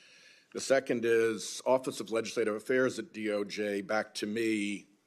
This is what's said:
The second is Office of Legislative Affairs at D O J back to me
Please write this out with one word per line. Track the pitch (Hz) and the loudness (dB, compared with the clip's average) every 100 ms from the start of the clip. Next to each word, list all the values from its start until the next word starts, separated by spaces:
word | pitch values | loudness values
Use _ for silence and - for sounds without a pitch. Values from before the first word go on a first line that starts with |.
| - - - - _ | -20 -20 -20 -20 _
The | - | -6
second | - 135 131 127 113 | 2 2 2 0 4
is | 113 113 110 - - - | 4 4 2 -6 -6 2
Office | 127 131 - | 2 2 -6
of | 104 | -2
Legislative | 113 110 - 107 107 | -2 -2 0 0 0
Affairs | - 127 127 113 | 0 2 2 0
at | 110 | -8
D | 107 107 | -6 -2
O | 104 | -2
J | 98 98 104 101 | -2 -4 -2 -2
back | 95 107 104 - | -2 -2 -2 -6
to | 107 | -4
me | 110 113 110 101 98 - _ | -2 0 0 0 -4 -10 _